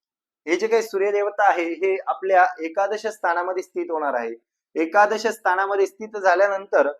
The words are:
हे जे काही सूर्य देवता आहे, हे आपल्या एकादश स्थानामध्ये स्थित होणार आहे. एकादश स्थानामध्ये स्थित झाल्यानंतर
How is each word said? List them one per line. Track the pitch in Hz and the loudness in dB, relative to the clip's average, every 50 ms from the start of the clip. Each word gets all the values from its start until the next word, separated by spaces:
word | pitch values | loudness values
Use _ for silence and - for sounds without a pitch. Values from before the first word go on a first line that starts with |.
| _ _ _ _ _ _ _ _ _ 151 | _ _ _ _ _ _ _ _ _ -2
हे | 170 | -2
जे | 180 214 220 | -2 0 0
काही | 226 226 214 | 0 0 0
सूर्य | 220 - 190 196 208 | -2 -2 -2 -2 0
देवता | 202 202 202 202 202 - 202 196 | 0 0 -2 -2 0 2 2 2
आहे, | 170 175 170 | 2 2 0
हे | 165 165 156 185 190 190 190 - - | -4 -4 -2 -2 -2 -2 -2 -2 -6
आपल्या | 160 - 190 190 190 180 180 - - - | -6 -4 -2 2 4 4 4 4 2 -4
एकादश | 160 165 165 202 196 202 214 214 - - | -8 -6 -2 -2 -2 -2 -2 -4 -6 -8
स्थानामध्ये | - - - 175 170 175 180 185 185 185 185 | -6 -4 -2 -2 0 0 -2 -4 -4 -6 -8
स्थित | - - 180 170 160 | -8 -6 -8 -6 -4
होणार | 165 156 151 143 127 | -4 -4 -2 -2 -2
आहे. | 120 117 113 117 117 _ _ _ _ _ _ - 151 | -2 -4 -6 -8 -12 _ _ _ _ _ _ -4 -4
एकादश | 160 165 165 208 208 202 220 220 220 220 | -2 2 4 4 4 4 2 0 -2 -4
स्थानामध्ये | 208 - - 190 180 185 196 196 202 196 196 | -4 -2 -2 0 0 0 0 0 0 0 0
स्थित | 190 - - 220 214 214 208 | 0 -2 -6 -14 -12 -8 0
झाल्यानंतर | 190 190 175 180 202 202 196 190 196 - - 165 139 143 147 - | 2 2 4 4 4 2 0 -2 -4 0 2 2 2 2 -2 -6